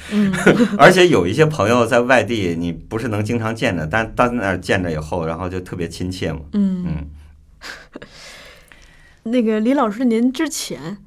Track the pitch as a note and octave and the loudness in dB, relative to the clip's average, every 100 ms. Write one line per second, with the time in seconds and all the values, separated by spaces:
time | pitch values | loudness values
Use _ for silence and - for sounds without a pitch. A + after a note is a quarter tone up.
0 | - G#3 G3 E3+ - G#3 A3+ G3+ E3+ F3+ | -4 0 0 2 2 4 2 6 6 8
1 | F3+ A2 F2 B2 D#3 D3+ G#2 B2 A2 B2 | 6 4 2 2 2 2 2 2 4 2
2 | B2 B2 G2+ A2+ F2+ E2 E2+ D#2+ - A2 | 4 2 2 -2 -2 -2 -4 -6 -8 -6
3 | B2+ G#2 G#2+ A#2+ A2 A2+ B2 E2+ D#2 A2+ | -4 -4 -2 -2 -4 -2 -2 -2 -2 -2
4 | A2 A#2+ A#2+ A#2+ G2 F#2 G#2+ G2+ F2+ D#2 | -2 0 0 0 -2 -2 -2 -2 0 -4
5 | D2+ F2+ D#2+ E2 F2+ F#2 F2+ F2 E2+ - | -4 -4 -4 -6 -6 -8 -8 -8 -8 -6
6 | F2+ F#2 F2 D2+ - G#3 F#3+ F#3 F3 D3 | -8 -6 -6 -6 -6 -2 0 -2 -4 -6
7 | D2+ - - - _ - - - - - | -8 -16 -20 -20 _ -20 -18 -18 -20 -20
8 | - - - - - - - - - - | -20 -20 -20 -20 -20 -20 -20 -20 -20 -20
9 | - _ A3 B3 A3 G#3+ A3 C#4+ A3 G#3 | -20 _ -2 0 2 2 2 2 0 0
10 | B3+ A3+ B3+ C4 D4+ - - E3 D#3 G3+ | 0 2 2 0 -4 -4 -10 -10 -10 -12